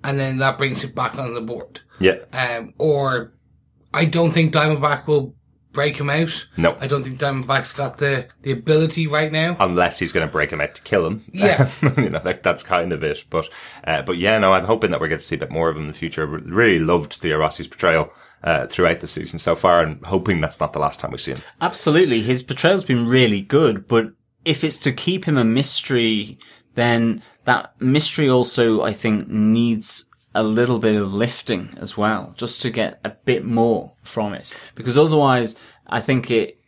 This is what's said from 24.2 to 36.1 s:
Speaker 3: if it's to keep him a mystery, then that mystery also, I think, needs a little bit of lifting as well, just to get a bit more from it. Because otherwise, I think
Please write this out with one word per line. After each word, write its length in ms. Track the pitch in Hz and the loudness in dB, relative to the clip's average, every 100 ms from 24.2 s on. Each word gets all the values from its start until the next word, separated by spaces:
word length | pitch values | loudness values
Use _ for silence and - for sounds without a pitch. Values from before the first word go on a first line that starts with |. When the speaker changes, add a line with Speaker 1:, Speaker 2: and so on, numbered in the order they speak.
| _ _ - | _ _ -4
Speaker 3:
if 180 | 147 | -2
it's 140 | 160 - | -2 -2
to 160 | - | -2
keep 320 | 131 - 185 180 | -2 -2 -2 0
him 120 | 143 | 2
a 60 | |
mystery, 920 | 113 120 135 - - 127 113 110 107 - - - _ - | 4 2 0 -4 -2 0 2 0 -4 -14 -20 -20 _ -2
then 460 | 120 117 113 104 - _ | 2 2 2 -2 -10 _
that 300 | - 123 - _ | 0 0 -2 _
mystery 480 | 127 143 151 - 143 | 2 2 0 0 4
also, 520 | 127 123 - 117 110 | 4 2 2 2 2
I 120 | - | 0
think, 340 | 104 117 107 - | -2 0 0 -2
needs 760 | 110 107 113 120 110 - - - _ _ | 0 4 4 2 0 0 -2 -6 _ _
a 100 | 107 | -2
little 360 | 110 110 127 117 | 0 2 2 2
bit 160 | 113 104 | 2 2
of 160 | 98 | 0
lifting 600 | 98 123 - - 98 - - | -2 -2 -4 -6 -6 -6 -14
as 160 | 101 - | -12 -2
well, 360 | 107 104 - - | -2 -2 -6 -10
just 240 | 117 - | -8 -4
to 80 | 123 | -4
get 320 | 113 107 - | -4 -6 -6
a 60 | 104 | -12
bit 340 | - - 123 | -6 -2 -2
more 480 | - 117 117 104 - _ | 0 2 2 2 -4 _
from 300 | - - 104 | -12 -6 -6
it. 200 | 85 - - - - | -8 -16 -20 -20 -8
Because 200 | 123 127 | 0 2
otherwise, 600 | 160 156 139 127 113 - - _ - | 4 4 4 2 0 -8 -20 _ -8
I 120 | 117 | -6
think 300 | 127 | 0